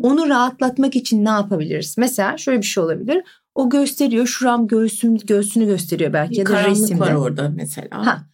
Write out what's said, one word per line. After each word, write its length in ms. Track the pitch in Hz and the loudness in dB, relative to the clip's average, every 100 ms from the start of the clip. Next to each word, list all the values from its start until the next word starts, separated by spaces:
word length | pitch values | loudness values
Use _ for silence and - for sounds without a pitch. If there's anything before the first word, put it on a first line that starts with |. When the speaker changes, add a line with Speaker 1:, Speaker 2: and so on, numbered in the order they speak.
Speaker 1:
Onu 260 | 247 285 320 | 2 2 2
rahatlatmak 640 | 262 254 254 254 254 269 262 | 0 0 0 -2 0 0 0
için 300 | 247 220 208 | 0 2 2
ne 40 | |
yapabiliriz? 640 | 214 202 190 151 156 - - | 0 0 -2 -2 -4 -6 -2
Mesela 400 | 247 - 196 311 | -2 0 -2 -2
şöyle 240 | - 254 | -2 0
bir 40 | 196 | 0
şey 180 | - | -2
olabilir. 400 | 165 160 214 339 359 - _ - | -2 -2 -2 -2 -2 -12 _ -2
O 140 | 262 | 2
gösteriyor, 580 | 277 277 - 285 226 240 | 2 0 0 0 2 0
şuram 400 | - 254 240 226 | 0 0 0 2
göğsüm, 500 | 220 220 - 233 226 | 2 0 0 0 0
göğsünü 480 | - 202 208 233 220 | 2 0 0 0 2
gösteriyor 480 | 190 175 170 156 | 0 -2 -2 0
belki 180 | 151 151 | 0 0
Speaker 2:
Bir 60 | 220 | 0
Speaker 1:
ya 80 | 196 | 0
da 40 | |
Speaker 2:
karanlık 320 | 208 196 202 | 2 2 2
Speaker 1:
resimde. 180 | 214 175 | 2 2
Speaker 2:
var 140 | 185 | 2
orada 380 | 147 131 147 147 165 | 0 0 -2 -4 -6
mesela. 500 | 156 - - - 220 | -8 -12 -12 -4 -2
Speaker 1:
Ha. 180 | 170 - | -4 -8